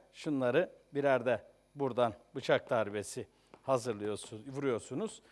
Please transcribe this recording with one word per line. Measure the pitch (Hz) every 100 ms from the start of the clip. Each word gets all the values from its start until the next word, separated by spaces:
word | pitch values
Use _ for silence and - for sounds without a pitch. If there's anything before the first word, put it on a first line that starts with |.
| _
şunları | - 165 135 123 143 185 - _
birer | 143 139 127 120
de | 107 - _ _ 143
buradan | 131 117 117 104 _ 135
bıçak | - 131 -
darbesi | 120 101 104 95 123 - _ _ -
hazırlıyorsunuz, | 131 131 120 104 104 101 - 110 127
vuruyorsunuz | 135 139 107 - 135 220 - _